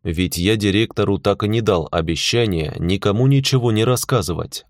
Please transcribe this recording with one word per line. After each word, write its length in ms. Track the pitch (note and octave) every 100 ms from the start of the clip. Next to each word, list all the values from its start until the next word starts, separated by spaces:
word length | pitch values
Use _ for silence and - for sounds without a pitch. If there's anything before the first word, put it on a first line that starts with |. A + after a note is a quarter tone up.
Ведь 340 | - E2+ F2+ E2
я 160 | F2+ A2
директору 640 | G2+ G2 A2+ - G2 G2
так 240 | G2+ G2
и 60 | G#2+
не 120 | A2+
дал 280 | G#2+ F2+ D2+
обещания 840 | E2+ E2 D#2+ - A#2+ A2+ E2+ D2+ -
никому 480 | E2 G2 G#2 G#2 C3
ничего 460 | C#3 C3+ C3 A#2+
не 120 | G#2+
рассказывать, 800 | A#2 B2 - B2+ F2+ D#2+ - - -